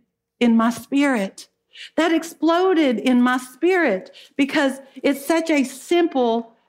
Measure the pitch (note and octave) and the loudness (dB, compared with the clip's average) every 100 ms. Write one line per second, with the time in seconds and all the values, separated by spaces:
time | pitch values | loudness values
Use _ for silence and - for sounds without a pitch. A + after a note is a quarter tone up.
0 | _ _ _ - A#3+ A3+ A3+ A#3+ - C#4 | _ _ _ -2 2 4 2 -2 -4 0
1 | C#4+ A#3 F#3+ - - _ _ - - - | 0 0 -4 -10 -20 _ _ -20 -8 -2
2 | E4 D#4+ - - D#4 E4+ F#4+ E4 C#4 G#3+ | 0 0 -4 -4 0 2 2 2 2 0
3 | B3+ B3 B3 B3+ - - F4 F#4+ C#4+ F#3+ | 0 2 2 0 -6 -4 0 2 0 -2
4 | - - - - C#4 D#4 C4+ C4+ - B3+ | -6 -20 -10 -4 -2 0 -2 -2 -14 -4
5 | C#4 C#4 - E4 E4 C#4+ C4+ - - F4 | -2 -2 -2 -2 0 0 -2 -6 -2 0
6 | E4+ C4 A#3+ A3+ A#3 _ | 0 0 0 -2 -6 _